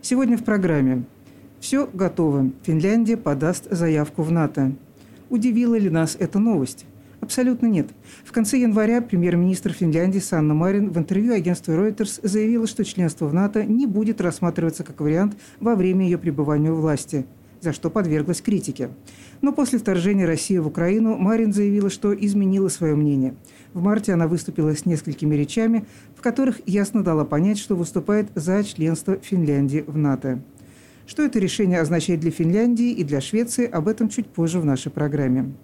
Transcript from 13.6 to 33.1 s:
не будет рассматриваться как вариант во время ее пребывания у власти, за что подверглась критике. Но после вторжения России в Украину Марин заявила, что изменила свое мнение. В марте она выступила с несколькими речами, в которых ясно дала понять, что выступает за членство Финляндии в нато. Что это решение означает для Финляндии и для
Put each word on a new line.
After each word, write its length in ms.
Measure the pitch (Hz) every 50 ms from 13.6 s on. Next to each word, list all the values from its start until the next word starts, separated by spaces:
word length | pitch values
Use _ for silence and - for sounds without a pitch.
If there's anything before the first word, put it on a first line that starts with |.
| 214
не 220 | - 214 240 277
будет 360 | 240 185 208 220 208 226 - 175
рассматриваться 600 | 175 - - - 170 160 - 165 165 160 - 160
как 200 | - - - 151
вариант 340 | 151 156 165 196 208 208 - - - - -
во 140 | - 226 233
время 320 | 196 180 185 185 190 190
ее 120 | 180 175 165
пребывания 540 | - 165 151 139 147 143 151 147 151 156 165
у 40 |
власти, 500 | 160 156 160 147 135 - - - 143 127 - - - - - - - -
за 100 | 170 147
что 160 | - - 165
подверглась 540 | - 226 196 165 151 156 151 160 170 - -
критике. 480 | - 208 185 - - 131 - 131 123 131 - - - - - - - - -
Но 100 | - 277
после 280 | - - 285 - - 226
вторжения 480 | 208 208 190 180 170 196 208 196 185
России 320 | 165 160 156 - - 196 180
в 80 | 160
Украину 500 | 151 147 - 170 175 196 226 226 220 220
Марин 380 | - 185 190 226 226 226 214 202
заявила, 340 | 208 208 202 202 208 202 196
что 260 | 196 - - 202 208
изменила 540 | 202 208 202 202 202 196 190 190 196 196 185
свое 260 | 190 - 170 156 151
мнение. 400 | 147 151 147 143 135 131 131 - - - - - - - - -
В 100 | 180 170
марте 300 | 202 208 226 208 - 190
она 160 | 170 170 156
выступила 480 | 175 170 - - - - 156 156 156
с 80 | 147 -
несколькими 500 | 180 170 151 - - 139 - - 151 151
речами, 520 | 143 147 143 - 226 226 226 233 226 202 - - - - - -
в 60 | -
которых 400 | - 247 233 - 269 262 208 - - -
ясно 340 | 180 208 202 196 - 226 190
дала 220 | 175 160 151 147
понять, 340 | - 151 147 165 202 214 208
что 160 | - - 208
выступает 540 | 175 175 - - 185 - - 208 214 214 208 -
за 280 | 180 151 175 185 202 208
членство 540 | 208 - - 156 160 165 156 - - 190
Финляндии 680 | 190 - - 202 180 165 147 147 139 139 139 139 156 151
в 100 | - 147
нато. 460 | 156 151 143 135 127 - 135 131 120 - - - - - - - - - - - - -
Что 180 | - - - 302
это 140 | 277 - 233
решение 420 | 190 180 - - 214 180 180 175
означает 400 | 160 147 175 165 156 - 175 160
для 100 | 156 165
Финляндии 600 | 156 - 170 165 170 208 226 240 240 226 240 240
и 120 | 233 - 170
для 200 | 139